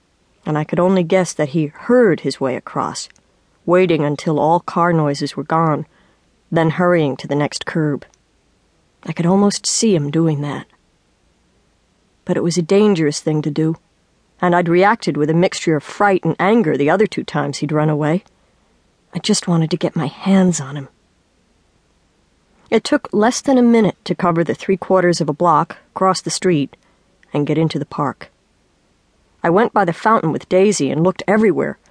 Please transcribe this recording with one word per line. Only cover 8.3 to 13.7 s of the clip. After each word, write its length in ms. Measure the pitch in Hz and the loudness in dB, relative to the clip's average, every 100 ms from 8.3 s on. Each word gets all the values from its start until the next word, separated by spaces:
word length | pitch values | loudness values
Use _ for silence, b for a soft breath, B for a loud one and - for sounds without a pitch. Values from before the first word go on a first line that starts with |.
| _ _ _ _ _ _ _ | _ _ _ _ _ _ _
I 100 | - | -12
could 100 | 160 | -4
almost 420 | 170 190 202 - - | 0 2 2 0 -6
see 280 | - 226 | -2 2
him 160 | 175 143 | 2 0
doing 320 | 165 165 143 | 0 0 0
that. 240 | 147 135 - _ _ _ _ _ _ _ _ _ _ _ _ _ _ _ - | -4 -8 -12 _ _ _ _ _ _ _ _ _ _ _ _ _ _ _ -6
But 100 | 170 | -2
it 60 | |
was 160 | 170 175 | -2 -2
a 40 | |
dangerous 580 | 160 196 214 170 151 - | 2 4 4 4 0 -2
thing 200 | 160 151 | -2 -2
to 100 | 151 | -2
do, 260 | 147 160 | -2 -2